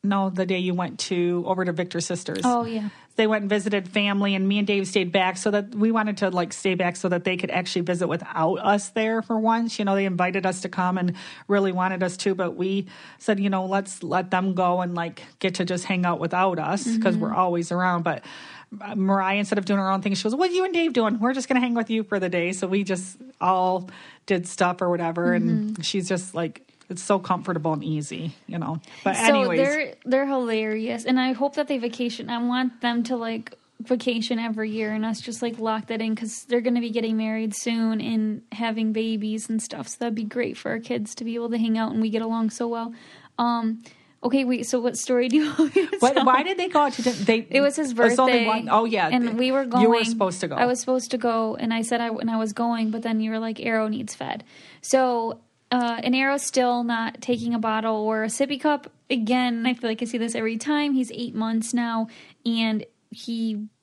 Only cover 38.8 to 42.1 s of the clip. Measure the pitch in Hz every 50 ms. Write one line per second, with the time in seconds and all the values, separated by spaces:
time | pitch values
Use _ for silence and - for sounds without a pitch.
38.8 | 220 220 214 220 226 226 220 208 208 214 214 220 214 - 220 220 214 - - -
39.8 | 131 - - - 240 240 226 214 220 208 - 247 240 - - - - - 233 226
40.8 | 226 - 247 240 214 208 - - 233 226 226 233 233 233 233 233 226 226 220 220
41.8 | 226 220 - 220 220 220